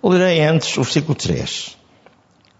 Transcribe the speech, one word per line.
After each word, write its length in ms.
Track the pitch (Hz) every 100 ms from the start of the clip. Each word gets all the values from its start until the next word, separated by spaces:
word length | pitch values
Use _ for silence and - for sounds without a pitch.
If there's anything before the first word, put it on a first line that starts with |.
Lerei 380 | 226 180 185 165
antes 360 | 151 160 - -
o 60 |
versículo 320 | 127 165 156 -
três. 640 | - 71 67 - - - _ _ - _ _ _ _